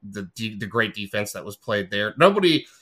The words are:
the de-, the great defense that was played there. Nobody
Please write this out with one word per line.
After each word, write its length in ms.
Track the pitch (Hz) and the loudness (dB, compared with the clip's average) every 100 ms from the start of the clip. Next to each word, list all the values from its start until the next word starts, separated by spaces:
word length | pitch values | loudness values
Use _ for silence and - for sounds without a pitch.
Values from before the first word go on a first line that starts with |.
the 220 | 101 101 92 | -12 -10 -10
de-, 240 | - 110 104 | -8 -8 -8
the 80 | 104 | -4
great 260 | 117 107 | 0 0
defense 400 | 107 98 107 104 | -4 -6 -4 -4
that 120 | 95 95 | -8 -12
was 100 | - | -10
played 340 | - 104 95 | -4 -2 -2
there. 240 | 101 107 135 | -2 -2 4
Nobody 480 | 180 202 180 147 - - | 6 6 4 2 -2 -20